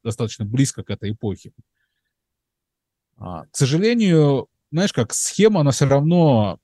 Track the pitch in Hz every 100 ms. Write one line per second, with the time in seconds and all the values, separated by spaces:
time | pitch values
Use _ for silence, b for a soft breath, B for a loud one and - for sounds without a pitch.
0 | 113 110 113 - 101 123 139 - - 101
1 | 101 110 110 90 - _ _ _ _ _
2 | _ _ _ _ _ _ _ _ _ _
3 | _ - 98 85 - - 135 156 220 240
4 | 208 165 147 135 - _ _ 156 196 -
5 | 110 - - - 214 202 143 127 139 139
6 | 151 175 160 120 101 82